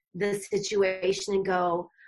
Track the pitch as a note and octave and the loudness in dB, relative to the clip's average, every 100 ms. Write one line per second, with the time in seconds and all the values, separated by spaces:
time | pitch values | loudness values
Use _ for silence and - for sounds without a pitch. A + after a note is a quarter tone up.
0 | _ F3 G3+ G3+ - G3+ - G#3 F#3+ F#3+ | _ -4 -2 -2 -2 -4 0 2 2 2
1 | F#3 G3 - G3 F#3+ F#3 F3+ F3 F3 _ | 0 0 0 0 2 2 2 0 -4 _